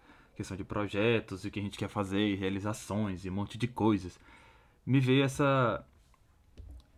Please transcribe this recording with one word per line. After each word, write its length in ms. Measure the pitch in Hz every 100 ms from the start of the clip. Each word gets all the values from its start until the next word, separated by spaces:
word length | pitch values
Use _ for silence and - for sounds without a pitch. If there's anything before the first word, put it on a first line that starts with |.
| - - -
questão 220 | - 107 95
de 80 |
projetos, 800 | - 107 101 101 113 113 - 95
e 60 | 101
o 20 |
que 80 | 104
a 20 |
gente 160 | 98 -
quer 120 | 101
fazer, 360 | 107 98 98 104
e 100 | 98
realizações, 880 | 95 98 104 104 - 101 107 90 92
e 40 |
um 40 |
monte 240 | 95 101 110
de 100 | 120
coisas. 500 | - 107 101 90 - - - - - _ _ -
Me 160 | 135
veio 240 | 127 131 139
essa, 600 | 135 143 135 120 95 - - _ _ _ _ _ - - - -